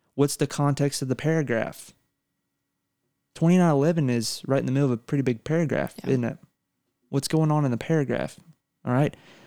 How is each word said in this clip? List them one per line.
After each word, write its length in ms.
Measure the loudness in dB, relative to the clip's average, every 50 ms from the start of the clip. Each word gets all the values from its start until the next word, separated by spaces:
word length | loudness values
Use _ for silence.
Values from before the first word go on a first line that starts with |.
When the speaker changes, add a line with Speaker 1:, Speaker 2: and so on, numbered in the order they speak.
| _ _ -2
Speaker 1:
What's 200 | 0 0 0 0
the 100 | -2 -4
context 540 | -2 0 0 0 0 2 0 0 -2 -2 -2
of 80 | -4 -4
the 60 | -2
paragraph? 800 | -2 0 0 0 0 0 0 0 -2 -2 -4 -6 -10 -18 -20 -20 _ _ _ _ _ _ _ _ _ _ _ _ _ _ _ _ _ _ _ _ _ _ _ _ _ _ _ -4
Twenty-nine 360 | 0 2 4 4 6 4 4
eleven 380 | 4 4 2 2 2 2 2 2
is 320 | 0 0 -2 -4 -6 -6 -4
right 140 | -2 -2 0
in 60 | 0
the 60 | 0
middle 160 | 0 2 2
of 40 | 2
a 60 | 0
pretty 240 | -2 -4 -4 -2 -2
big 220 | 0 0 -2 -4 -4
paragraph, 500 | -2 -2 0 0 0 0 -2 -2 -4 -8 -8 -4
Speaker 2:
Yeah. 60 | -2
Speaker 1:
isn't 120 | 0 0 0
it? 140 | -2 -6 -8 _ _ _ _ _ _ _ _ _ _ _ _ _ -6
What's 180 | -4 -4 -2
going 240 | 0 0 0 2 2
on 140 | 2 2 0
in 60 | 0
the 60 | -2
paragraph? 600 | -2 -2 0 0 0 0 0 -2 -4 -4 -6 -10 -14 -20 -20 -20 _ _ _ _ _ -4
All 80 | -2 0
right. 220 | 2 2 0 -2 -8 -20 -20 -20 -20 -20